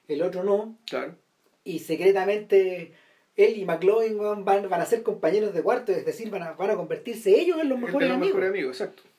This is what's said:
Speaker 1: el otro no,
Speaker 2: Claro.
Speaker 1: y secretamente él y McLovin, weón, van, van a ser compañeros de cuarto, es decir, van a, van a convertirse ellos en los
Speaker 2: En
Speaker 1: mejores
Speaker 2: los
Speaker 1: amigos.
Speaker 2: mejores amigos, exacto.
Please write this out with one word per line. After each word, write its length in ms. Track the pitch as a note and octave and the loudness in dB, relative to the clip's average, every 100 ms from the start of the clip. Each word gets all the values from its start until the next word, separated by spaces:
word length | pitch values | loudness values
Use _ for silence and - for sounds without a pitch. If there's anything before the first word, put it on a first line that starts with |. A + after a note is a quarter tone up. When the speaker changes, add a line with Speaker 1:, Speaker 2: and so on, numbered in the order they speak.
| - | -6
Speaker 1:
el 140 | D3 | -2
otro 220 | F3 F3+ | -2 0
no, 320 | F#3+ G3+ A3 A3+ - | 0 0 -2 -10 -8
Speaker 2:
Claro. 280 | C3 C3 F3 _ _ _ _ | -6 -6 -12 _ _ _ _
Speaker 1:
y 140 | - E3 | -10 -8
secretamente 1120 | - D#3+ F3+ G3 F#3 G#3 G#3 G3 F#3+ F3+ E3+ - _ _ _ - | -4 2 4 4 2 -2 2 4 4 -2 -10 -18 _ _ _ 2
él 200 | G#3+ A3 | 2 2
y 80 | |
McLovin, 540 | F3+ E3 F3+ A3 A3+ G#3+ | -2 0 2 2 2 -2
weón, 260 | G#3 G#3 | -2 -2
van, 240 | G3 G3 G3 | 0 0 0
van 120 | F3 | -2
a 40 | E3 | 0
ser 160 | A3+ | -2
compañeros 500 | A3+ G3+ D#3+ G3+ G#3+ | -2 -2 0 2 0
de 80 | F3 | -2
cuarto, 300 | D#3 B3 - | 0 0 0
es 120 | F3 | -2
decir, 240 | C#3+ D3 A3 | -2 -6 -6
van 140 | G3 | -8
a, 100 | E3 | -8
van 180 | D#3 G3 | -6 -4
a 60 | G3+ | -2
convertirse 540 | D#3+ D#3+ - A3 G3 G#3+ | -4 -8 -8 -4 4 4
ellos 180 | F4 E4 | 4 0
en 80 | D4+ | 0
los 100 | B3+ | -2
Speaker 2:
En 60 | |
Speaker 1:
mejores 240 | A#3+ F3+ C4+ | -2 0 0
Speaker 2:
los 80 | B3 | 2
Speaker 1:
amigos. 180 | G4 | 2
Speaker 2:
mejores 160 | G3 F#3+ | 2 0
amigos, 300 | G3 D#3 B3+ | -2 -4 -6
exacto. 240 | G3+ - _ | -10 -10 _